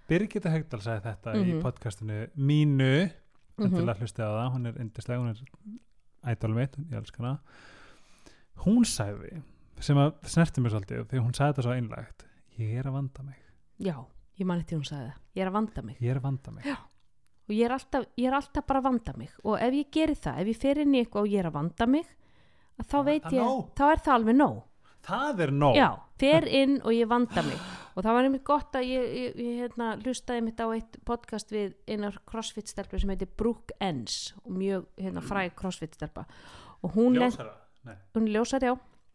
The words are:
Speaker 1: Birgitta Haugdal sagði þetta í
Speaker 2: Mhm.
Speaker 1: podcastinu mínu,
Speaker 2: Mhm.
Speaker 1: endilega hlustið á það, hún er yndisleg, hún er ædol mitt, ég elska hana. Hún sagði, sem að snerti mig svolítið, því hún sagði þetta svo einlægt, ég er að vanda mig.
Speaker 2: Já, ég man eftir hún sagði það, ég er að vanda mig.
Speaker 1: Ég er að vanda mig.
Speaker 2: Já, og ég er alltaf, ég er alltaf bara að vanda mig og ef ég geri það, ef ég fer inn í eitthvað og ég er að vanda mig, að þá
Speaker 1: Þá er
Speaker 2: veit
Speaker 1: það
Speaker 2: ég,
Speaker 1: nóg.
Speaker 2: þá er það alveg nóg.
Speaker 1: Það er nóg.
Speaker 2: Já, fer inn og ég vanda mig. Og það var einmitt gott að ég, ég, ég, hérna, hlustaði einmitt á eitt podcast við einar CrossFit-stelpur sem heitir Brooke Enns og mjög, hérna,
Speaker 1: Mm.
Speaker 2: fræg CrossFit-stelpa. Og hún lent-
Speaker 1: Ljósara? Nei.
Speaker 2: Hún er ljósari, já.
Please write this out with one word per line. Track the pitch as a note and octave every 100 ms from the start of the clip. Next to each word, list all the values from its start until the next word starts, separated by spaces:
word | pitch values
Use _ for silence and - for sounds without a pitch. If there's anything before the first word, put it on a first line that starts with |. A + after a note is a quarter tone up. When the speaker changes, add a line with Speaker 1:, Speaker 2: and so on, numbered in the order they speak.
| -
Speaker 1:
Birgitta | E3 G#3+ G#3+ E3
Haugdal | D#3+ D3+ A2
sagði | G#2+ A2 A2+ G2
þetta | A#2
í | G#3+ F#3
Speaker 2:
Mhm. | D#3+
Speaker 1:
podcastinu | C3 - A2+ - G#2+ G#2+ A2+ C#3+
mínu, | C#3 D3+ D3+ C3+ C3 C#3+ F#3+ - - _ - -
Speaker 2:
Mhm. | G3+
Speaker 1:
endilega | F3+ A#2+ G2+
hlustið | A2+ - G#2+
á | G#2+
það, | B2
hún | B2+ A#2+
er |
yndisleg, | A2+ A2+ - - B2
hún | A#2+
er | A2 C3 - G#3+ A3+ - _ _ _ B2 A2
ædol | A2
mitt, | A2+ C3+ C#3
ég | D#3+ A2+
elska | G#2 -
hana. | A#2+ D3 - - - - - - - - - - _ -
Hún | F3+ A#3+ A3+
sagði, | - G2+ G2+ - E3 - - - -
sem | - C#3+
að | D3 -
snerti | - E3 E3 -
mig | A#2+
svolítið, | G#2+ F#2 A#2+ A2+
því | C3
hún | A#2+
sagði | B2 C#3+ C3+
þetta |
svo | A#2+
einlægt, | B2 A2+ A2+ G#2+ - - _ _ -
ég | A2 A#2+
er |
að | C3+
vanda | C3+ C3+ -
mig. | C#3 C3 - _ _ -
Speaker 2:
Já, | F#3+ D3 C3 - - -
ég | F#3
man | F3
eftir | E3 D#3+
hún | C3+
sagði | C#3+ A#2+
það, | - - F#3
ég |
er | F#3+
að |
vanda | G3+ G#3+ C#3+
mig. | A2 B2+
Speaker 1:
Ég | A#2+
er | C3
að |
vanda | C3+ C3+ -
mig. | G#2 C#4+
Speaker 2:
Já, | C4+
og | - _ _ _ _ _ - G#3+
ég | A#3
er |
alltaf, | C4 - C#4 G#3+ -
ég | B3+
er |
alltaf | C#4 - D4 -
bara | C4
að |
vanda | C4 A#3+ - B2+
mig | D3 -
og | G#3 G#3+
ef | B3
ég | C#4 C#4+
geri | D#4 D#4 C#4+
það, | D3+ B2+
ef | G3+
ég | A3+
fer | C4+ C#4+
inn | C#4+
í | C4 A3+
eitthvað | G3+
og | G#3
ég | G3+
er | E3+
að |
vanda | D3 E3 - A#3
mig, | D4 E4+ - _ _ _ _ _ -
að | -
þá |
Speaker 1:
Þá | C#4+
er | C#4
Speaker 2:
veit | D4+
Speaker 1:
það | D#3+
Speaker 2:
ég, | B3+
Speaker 1:
nóg. | A#3 C4 -
Speaker 2:
þá | - C#4+
er | D#4+
það | D#4 B3
alveg | A3 B3+
nóg. | C4+ G2+ - _ _ -
Speaker 1:
Það | - A3 D4 G#3
er | D3+
nóg. | C#3 D3 D4
Speaker 2:
Já, | G3+ - - -
fer | C4+ D#4+ D#4
inn | C4+ C4+ C#4
og | - A#3
ég | A3
vanda | A#3+ A#3+ F3
mig. | D3+ - - - -
Og | -
það | G#3+ A#3+
var | C4
einmitt | C4+
gott | C#4 D4 -
að | C4 B3+
ég, | B3+ B3
ég, | B3 B3 -
ég, | A#3+ A#3+
hérna, | A#3+ A#3 A3+ G#3+
hlustaði | A#3+ B3 - A#3+
einmitt | A3+ A3+
á | A3+
eitt | A3+ A3 - -
podcast | A#3+ - G#3+ -
við | G#3+ G3 - -
einar | G#3+ G3+ G3 -
CrossFit-stelpur | A3+ A3 - - - F#3+ F#3+
sem | G3+
heitir | F#3+ F#3 -
Brooke | A3 A3+ - -
Enns | G3 C#3 G#2 - - - -
og | F#3
mjög, | G3 F#3+ - -
hérna, | F#3+ F3
Speaker 1:
Mm. | -
Speaker 2:
fræg | G3+ F3+ -
CrossFit-stelpa. | F#3+ - D#3+ - D3+ - - - - - - -
Og | F3 F#3+
hún | A#3+ B3
lent- | B3 -
Speaker 1:
Ljósara? | A2 - - _ A#2+
Nei. | F#2+ - A3+
Speaker 2:
Hún | A3
er | G#3+
ljósari, | A#3 C4+ B3
já. | B3+ - _ _